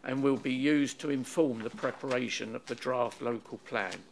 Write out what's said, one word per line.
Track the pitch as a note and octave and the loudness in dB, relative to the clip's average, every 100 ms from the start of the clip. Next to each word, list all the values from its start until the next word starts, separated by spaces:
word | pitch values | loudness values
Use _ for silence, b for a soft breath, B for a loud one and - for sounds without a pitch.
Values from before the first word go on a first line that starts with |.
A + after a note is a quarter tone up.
and | - C3+ | -2 2
will | C#3 C3 | 4 4
be | C3+ | 2
used | B2+ C#3+ D3 C3+ - | 2 4 4 2 0
to | D#3 | -2
inform | C#3 B2 - D3+ A2+ | -2 0 2 2 2
the | G#2+ | -4
preparation | G#2+ C3 - C#3 B2+ A#2+ - A2+ A#2+ | -2 -4 -2 -2 0 0 -4 -4 -8
of | - | -8
the | |
draft | A#2+ B2+ B2+ A#2 - | -4 -2 0 0 0
local | A#2+ A#2 - A#2 | -2 -2 -6 -12
plan. | - A#2 F#2+ F#2 - | -4 -2 -2 -6 -14